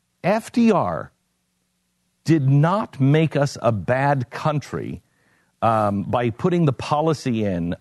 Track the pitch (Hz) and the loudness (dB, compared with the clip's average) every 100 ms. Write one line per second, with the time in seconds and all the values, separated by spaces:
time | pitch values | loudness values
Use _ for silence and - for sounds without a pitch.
0 | _ _ 170 220 - 240 226 170 95 73 | _ _ -2 -2 -2 2 4 4 0 -4
1 | - _ _ _ _ _ _ _ _ _ | -8 _ _ _ _ _ _ _ _ _
2 | _ _ - 160 135 143 165 202 - - | _ _ 0 2 4 4 4 0 -4 0
3 | 135 156 160 143 143 - 120 107 80 127 | 2 4 2 0 -2 0 -2 -2 -2 0
4 | 143 143 120 - 156 147 - 71 55 90 | 0 0 -4 -6 -4 -4 -6 -8 -8 -12
5 | - _ _ _ _ _ 113 110 104 101 | -16 _ _ _ _ _ 0 2 0 -2
6 | - 127 123 - 185 175 151 117 - 147 | -2 -2 -2 -2 0 2 0 0 -2 -2
7 | 160 151 135 110 101 87 85 87 | 0 -2 -2 -2 -2 -2 -4 -2